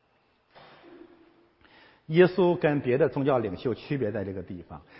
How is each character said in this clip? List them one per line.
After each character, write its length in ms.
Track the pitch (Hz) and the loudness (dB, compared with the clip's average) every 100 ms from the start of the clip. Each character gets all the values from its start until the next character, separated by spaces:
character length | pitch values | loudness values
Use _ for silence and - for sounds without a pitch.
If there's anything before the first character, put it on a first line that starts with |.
| _ _ _ _ _ - - - 349 349 349 - _ _ _ _ _ - - _ - | _ _ _ _ _ -20 -20 -20 -20 -20 -20 -20 _ _ _ _ _ -20 -20 _ 0
耶 180 | 160 175 | 4 6
稣 280 | 180 175 | 4 2
跟 260 | 175 156 143 | 2 0 0
别 180 | 127 131 | 0 2
的 100 | 147 | 2
宗 160 | 143 | 0
教 140 | 139 127 | 0 0
领 180 | 107 90 | 0 -4
袖 160 | 131 | -6
区 240 | 107 - 143 | -6 -6 -4
别 160 | 107 | -2
在 100 | 104 | -4
这 120 | 95 | -6
个 80 | 95 | -8
地 180 | 87 90 | -10 -14
方。 220 | - 78 - | -16 -20 -20